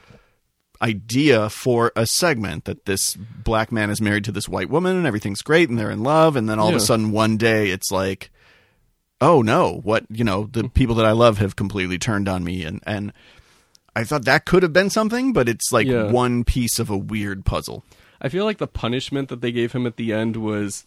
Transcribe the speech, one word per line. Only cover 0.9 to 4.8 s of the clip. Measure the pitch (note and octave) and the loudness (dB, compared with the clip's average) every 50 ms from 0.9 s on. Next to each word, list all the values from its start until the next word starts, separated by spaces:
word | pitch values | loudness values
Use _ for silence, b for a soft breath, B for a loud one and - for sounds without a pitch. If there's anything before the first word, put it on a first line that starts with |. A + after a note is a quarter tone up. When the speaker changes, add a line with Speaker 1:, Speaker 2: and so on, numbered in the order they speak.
| A2 G2 A2 A2+ A2+ C3 D3+ D3+ B2+ A2 G#2+ G#2 | -4 -4 -6 -4 0 2 4 6 6 4 4 0
Speaker 1:
for | - - - C3+ B2 A#2 A#2 A#2 - | -4 -4 -2 0 2 2 2 2 2
a | G#2+ A2+ | 0 0
segment | A2 - - F3+ F3 D3+ A2+ G#2+ F#2 D#2 E2 - | 0 0 0 2 2 0 0 -2 -4 -6 -6 -8
that | - F2 - - | -8 -10 -8 -6
this | - F#2+ F#2+ - - - | -4 -4 -2 -2 -4 -4
black | - F#2+ A2+ - - G#2+ A#2 A2+ A2 A2 - | -8 -12 -18 -14 -8 -4 -2 0 0 0 0
man | A#2+ A2 G#2+ G#2 | -2 -2 0 0
is | G#2 G#2 | -2 0
married | A2 G#2 G#2 G#2+ G2+ | 0 0 0 0 -2
to | A2+ G2+ | -4 -6
this | F#2 - - | -6 -6 -6
white | F2 F#2 G2 D#2 | -6 -6 -4 -2
woman | A#2+ D#3 | -2 -2